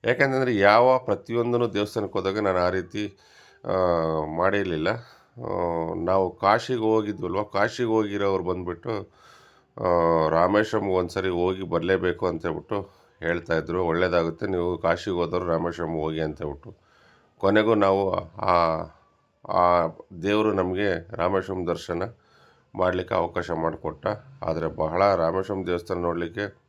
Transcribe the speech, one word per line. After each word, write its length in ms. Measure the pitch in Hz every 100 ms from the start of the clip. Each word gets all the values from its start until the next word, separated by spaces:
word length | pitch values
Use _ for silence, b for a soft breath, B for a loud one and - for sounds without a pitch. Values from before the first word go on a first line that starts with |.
ಯಾಕಂತಂದ್ರೆ 520 | 113 127 139 131 127 107
ಯಾವ 420 | 98 110 123 131
ಪ್ರತಿಯೊಂದನ್ನು 760 | 127 101 - 117 117 120 120
ದೇವಸ್ಥಾನಕ್ಕೆ 440 | 101 104 - 101 104
ಹೋದಾಗ 200 | 92 101
ನಾನು 200 | 104 92
ಆ 120 | 90
ರೀತಿ, 460 | 92 90 104 104 - b b b b
ಆ, 60 | - 95 92 85 82 80 76 78
ಮಾಡಿರ್ಲಿಲ್ಲ. 520 | 92 101 92 80 78
ಆ, 600 | 214 - - _ 120 120 98 87 82 82
ನಾವು 440 | 87 87 95 92 87
ಕಾಶಿಗೆ 420 | 98 113 - 127
ಹೋಗಿದ್ವಲ್ವ, 640 | 110 110 104 101 90 92
ಕಾಶಿಗೆ 460 | 104 98 107 - 117
ಹೋಗಿರೋರು 560 | 110 107 101 101 95
ಬಂದ್ಬಿಟ್ಟು, 680 | 87 90 90 87 - 107 95 b b b b b b -
ಆ, 60 | 92 87 85 82 80
"ರಾಮೇಶ್ವರಂಗೆ 680 | 80 90 104 110 110 98
ಒಂದ್ಸರಿ 340 | 92 87 - 92
ಹೋಗಿ 340 | 87 90 95
ಬರಲೇಬೇಕು" 640 | 92 85 85 95 90 85 90
ಅಂತ 200 | 82 87
ಹೇಳ್ಬಿಟ್ಟು 340 | 78 - 104 98 b b b
ಹೇಳ್ತಾಯಿದ್ರು. 680 | 85 87 82 82 80 87
"ಒಳ್ಳೇದಾಗುತ್ತೆ, 600 | 87 82 90 87 82 82 95
ನೀವು 320 | 92 87 87
ಕಾಶಿಗೆ 380 | 82 87 - 90
ಹೋದವ್ರು 300 | 85 90 90
ರಾಮೇಶ್ವರಂ 460 | 82 85 82 85
ಹೋಗಿ" 280 | 82 78 80
ಅಂತ 220 | 80 73
ಹೇಳ್ಬಿಟ್ಟು. 340 | 78 73 - - b b b b b _
ಕೊನೆಗೂ 360 | 98 107 107
ನಾವು 400 | 110 98 98 98 90 87 -
ಆ, 460 | 95 87 82 80 80 b b b b _ -
ಆ 400 | 92 90 87 82 80 - 90
ದೇವರು 300 | 90 104 107
ನಮಗೆ 640 | 98 92 92 104 85 82 -
ರಾಮೇಶ್ವರಂ 500 | 87 95 92 92 87
ದರ್ಶನ 360 | 82 - 85 101 - b b b b b
ಮಾಡ್ಲಿಕ್ಕೆ 400 | - 92 90 90
ಅವಕಾಶ 360 | 95 87 - 87
ಮಾಡಿಕೊಟ್ಟ. 560 | 82 80 - 80 76 95 104 - -
ಆದರೆ 260 | 87 80 82
ಬಹಳ 460 | - 78 85 98
ರಾಮೇಶ್ವರಂ 520 | 92 82 92 95 98 90
ದೇವಸ್ಥಾನ 320 | 87 - 90
ನೋಡ್ಲಿಕ್ಕೆ 600 | 87 85 85 95 101 -